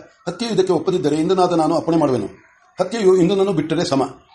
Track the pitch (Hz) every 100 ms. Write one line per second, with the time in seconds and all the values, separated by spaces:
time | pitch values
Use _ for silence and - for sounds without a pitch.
0 | - _ - 175 233 190 185 165 175 180
1 | 147 151 160 185 180 170 156 165 165 165
2 | 143 123 98 - _ _ _ - 185 226
3 | 185 185 170 196 196 165 147 160 170 135
4 | 131 - _